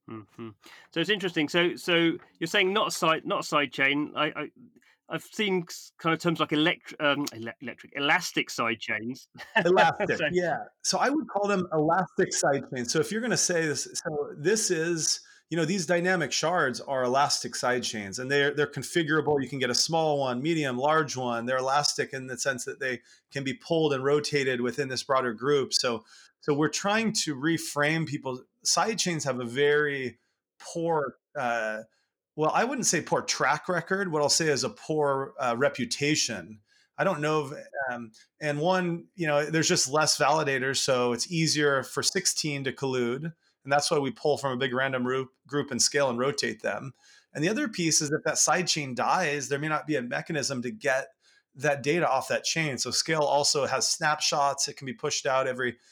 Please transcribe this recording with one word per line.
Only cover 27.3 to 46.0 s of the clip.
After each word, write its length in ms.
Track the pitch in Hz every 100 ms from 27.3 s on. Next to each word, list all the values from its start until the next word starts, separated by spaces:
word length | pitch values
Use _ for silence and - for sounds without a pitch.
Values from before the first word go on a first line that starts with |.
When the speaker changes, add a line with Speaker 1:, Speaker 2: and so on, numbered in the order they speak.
Speaker 2:
reframe 720 | 131 156 165 - 143 147 160 143
people. 360 | 135 131 127 - _
Side 360 | - 170 208 220
chains 260 | 180 160
have 160 | 131 123
a 40 | 120
very 720 | 123 147 147 147 139 127 - _ _ _ -
poor, 540 | - 170 165 156 135 - _
uh, 440 | - 123 117 110 107 110 _ _ _ _ -
well, 140 | 156
I 80 | -
wouldn't 240 | 240 277 175
say 140 | 165
poor 220 | - 147
track 460 | - - 135 147 -
record. 440 | 175 165 190 190
What 100 | 156
I'll 60 | 147
say 180 | - 160
is 160 | 135
a 60 | 120
poor, 640 | - - 156 143 135 139 -
uh, 160 | 127 117
reputation. 1040 | 139 135 120 - 143 151 - 101 87 107 _ _ _ -
I 60 |
don't 180 | 175 151
know 260 | 147 156 135
if, 60 | 147 - 143 131
um, 220 | 120 113 - _ -
and 200 | 151 147
one, 460 | 170 185 175 170 - -
you 100 | 156
know, 180 | 147
there's 220 | 151 160 156
just 240 | - -
less 260 | 151 151 -
validators, 600 | 139 156 143 135 135 131
so 360 | - 127 123
it's 200 | 117 -
easier 500 | 170 156 143 147 135
for 180 | 123 -
sixteen 600 | 123 190 185 - 156 139
to 100 | 135
collude. 520 | 123 135 127 120 131 165 - _ _
And 80 | 139
that's 180 | 143 -
why 80 | 151
we 140 | 135
pull 260 | 117 151 139
from 140 | 139
a 40 | 123
big 160 | 135
random 320 | 123 135 131
ru-, 260 | 123 131 127 _ -
group 240 | 147 139
and 100 | 120
scale 280 | - 143